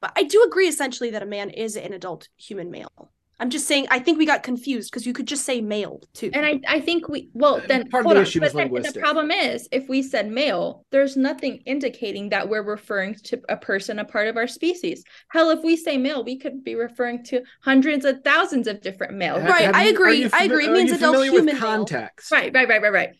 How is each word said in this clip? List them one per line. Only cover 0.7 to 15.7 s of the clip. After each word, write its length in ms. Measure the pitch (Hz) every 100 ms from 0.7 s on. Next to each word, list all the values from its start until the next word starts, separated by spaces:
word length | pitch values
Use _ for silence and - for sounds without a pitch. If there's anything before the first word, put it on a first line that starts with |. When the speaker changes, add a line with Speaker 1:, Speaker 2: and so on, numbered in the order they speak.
| 294 269 247 240
Speaker 1:
that 120 | 220
a 40 | 202
man 240 | 202 202
is 260 | - 220 214
an 160 | 190
adult 360 | 185 185 165 - _
human 320 | - 202 175
male. 420 | - - _ - _ _ _
I'm 120 | 247
just 160 | 277 -
saying, 200 | 285 269
I 80 | 254
think 180 | 247 311
we 80 | 311
got 160 | 285
confused 500 | - 247 277 247 196
'cause 140 | - 226
you 60 |
could 120 | 247 233
just 180 | 285 -
say 140 | 254
male 400 | 214 214 196 - _
too. 180 | - 220
Speaker 2:
And 100 | 269
I, 160 | 302 294 -
I 120 | 294
think 280 | 302 339 330
we, 200 | 294 -
well, 300 | 226 294 233
Speaker 3:
Uh, 20 | -
Speaker 2:
then, 200 | 262 233
Speaker 3:
part 120 | -
of 40 | 247
Speaker 2:
hold 100 | 311
Speaker 3:
the 40 |
Speaker 2:
on. 20 |
Speaker 3:
issue 180 | 190 -
Speaker 2:
But 60 | -
Speaker 3:
is 80 |
Speaker 2:
then 20 | -
the 60 |
Speaker 3:
linguistic. 400 | 269 247 294 285
Speaker 2:
problem 280 | 302 302 302
is, 360 | 359 311 240 -
if 160 | 254 262
we 140 | 269
said 280 | 269 233 208
male, 540 | 226 285 185 170 - _
there's 260 | 269 277 269
nothing 460 | 262 311 285 220
indicating 680 | - 277 269 240 220 196 202
that 180 | 196 196
we're 120 | 214
referring 520 | 202 208 - 202 190 214
to 160 | - 247 -
a 80 | 214
person, 420 | - 202 196 208
a 60 |
part 240 | 208 214 214
of 80 | 226
our 100 | 240
species. 580 | - 330 359 175 151 - - _
Hell, 200 | 320 330
if 120 | 320
we 140 | 320